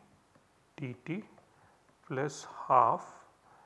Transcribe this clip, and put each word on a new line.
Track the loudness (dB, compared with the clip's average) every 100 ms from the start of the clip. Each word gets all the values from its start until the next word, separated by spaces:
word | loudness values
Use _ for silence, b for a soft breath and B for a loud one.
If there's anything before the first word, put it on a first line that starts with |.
| -20 _ _ _ _ _ _ -12
dt | -10 -10 -10 -10 -12 -20 -20 b b b b _ -8
plus | -4 -4 -6 -14 -6 4
half | 6 6 2 -6 -20 -20 _ -20 b